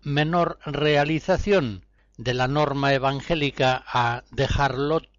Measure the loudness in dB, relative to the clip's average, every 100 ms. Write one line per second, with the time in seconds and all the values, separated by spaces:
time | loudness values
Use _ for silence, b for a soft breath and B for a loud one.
0 | -4 -2 0 2 0 -2 -6 -2 2 2
1 | 2 -2 0 0 2 2 2 -6 _ _
2 | _ -10 -4 -2 0 2 0 0 0 2
3 | 0 -2 -4 -2 -2 0 0 0 -2 -2
4 | -2 -4 -8 -4 0 2 0 0 -2 -2
5 | -4